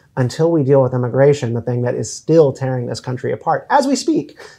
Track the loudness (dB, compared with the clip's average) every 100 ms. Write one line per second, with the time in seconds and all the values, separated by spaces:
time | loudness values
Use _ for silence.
0 | _ -4 -4 0 0 2 4 4 2 0
1 | -2 2 4 4 -2 -4 -4 -2 -2 -4
2 | -8 -8 2 4 4 0 -4 -4 -6 -8
3 | -8 -6 -6 -4 -4 -4 0 0 2 0
4 | 0 -2 -4 -12 -20